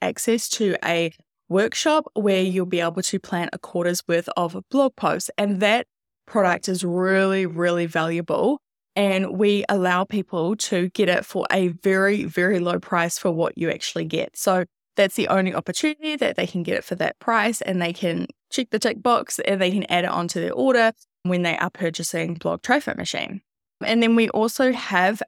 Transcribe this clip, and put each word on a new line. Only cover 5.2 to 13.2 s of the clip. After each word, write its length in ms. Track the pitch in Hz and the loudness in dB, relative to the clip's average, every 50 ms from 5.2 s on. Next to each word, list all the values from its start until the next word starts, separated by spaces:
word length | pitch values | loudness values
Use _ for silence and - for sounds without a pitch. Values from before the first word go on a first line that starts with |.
| - - - - | -4 -6 -4 -2
And 220 | 202 202 202 185 | 0 0 0 2
that 260 | 208 208 220 247 254 _ _ _ _ _ _ _ _ | 2 4 2 2 0 _ _ _ _ _ _ _ _
product 420 | - - 220 190 180 175 - - - | -4 0 2 2 2 2 0 -2 -4
is 160 | 185 175 190 | -4 -2 -2
really, 640 | 175 170 180 185 190 190 190 190 190 190 190 190 | -2 0 0 2 2 4 4 4 2 2 0 0
really 400 | 175 160 165 175 175 175 175 170 | -2 -2 0 0 2 2 0 0
valuable. 720 | 165 160 165 160 165 170 170 170 - 160 - - 240 294 285 _ _ _ _ _ _ - | -2 -2 -2 0 0 -2 -2 -2 -2 0 2 2 2 0 0 _ _ _ _ _ _ -2
And 440 | 196 202 196 190 190 190 - 185 185 | 0 2 2 2 2 0 0 0 2
we 260 | 214 208 208 202 - - | 4 4 4 2 2 0
allow 340 | 202 196 180 180 180 180 196 | 0 2 2 2 2 0 0
people 500 | - - 208 185 - - 170 160 175 220 | 0 -2 -4 -4 -2 -2 -2 0 0 0
to 360 | 214 - - 214 180 180 185 | -2 -2 -2 0 0 0 0
get 180 | - - 208 180 | 0 0 2 2
it 160 | 175 - - | 2 0 0
for 220 | - - 196 - - | -2 -4 -4 -2 0
a 180 | - 190 185 180 | 0 2 2 0
very, 560 | 165 175 - 196 190 190 190 196 208 208 - | 0 0 0 2 2 4 4 2 2 0 -2
very 340 | 160 156 180 180 185 208 180 | -4 -2 0 0 2 2 0
low 200 | 175 175 175 180 | 0 0 -2 -2
price 380 | - - - 170 170 170 - | -4 -2 -2 0 0 -2 -2
for 140 | - | -2